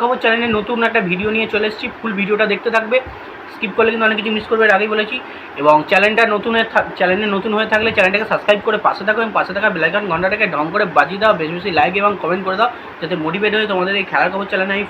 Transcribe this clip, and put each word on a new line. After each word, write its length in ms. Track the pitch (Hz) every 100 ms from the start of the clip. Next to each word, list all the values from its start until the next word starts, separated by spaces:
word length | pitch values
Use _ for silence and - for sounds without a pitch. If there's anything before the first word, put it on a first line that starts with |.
খবর 140 | 240
চ্যানেলে 320 | 254 226 233 240
নতুন 360 | 214 208 233
একটা 160 | 226 226
ভিডিও 320 | 180 180 214
নিয়ে 160 | 220 220
চলে 200 | 208 214
এসেছি, 200 | - 247 -
ফুল 100 | 226
ভিডিওটা 320 | 196 202 208
দেখতে 240 | 208 202 233
থাকবে, 260 | 226 220 254 - - - - -
স্কিপ 180 | - 214
করলে 140 | 233 226
কিন্তু 140 | 226
অনেক 120 | 220 208
কিছু 140 | 220
মিস 140 | 214 -
করবে, 160 | 220
এর 60 | 214
আগেই 160 | 190 214
বলেছি। 320 | 214 208 254 - - - 143
এবং 260 | 147 151 147
চ্যানেলটা 340 | 190 214 220
নতুন 260 | 220 208 233
হয়ে 120 | 226 220
থাক-, 180 | 214 180 -
চ্যানেলে 280 | 180 196
নতুন 280 | 214 196 220
হয়ে 140 | 214 214
থাকলে 240 | 214 220
চ্যানেলটাকে 340 | 208 185 202
সাবস্ক্রাইব 340 | 214 202 - 208 220
করে 100 | 208
পাশে 260 | - - 196
থাকো 120 | 214
এবং 100 | 220
পাশে 200 | 170 151
থাকা 160 | 196 208
বেল 140 | 165
আইকন 260 | 165 202 202
ঘন্টাটাকে 340 | 165 190 214 196
ঢং 180 | 147 160
করে 140 | 202
বাজিয়ে 360 | 196 147 151 190
দাও, 120 | 214
বেশি 200 | 180 156
বেশি 180 | 175 196
লাইক 220 | 151 170 196
এবং 160 | 202 185
কমেন্ট 220 | 156 190
করে 120 | 190 190
দাও, 120 | 240 - - -
যাতে 140 | 165
মোটিভেট 360 | 170 156 196 208
হয়ে 120 | 214 208
তোমাদের 260 | 185 185
এই 80 | 202
খেলার 260 | 190 147 180
খবর 140 | 196
চ্যানেলে 280 | 202 190 190
আমি 120 | 196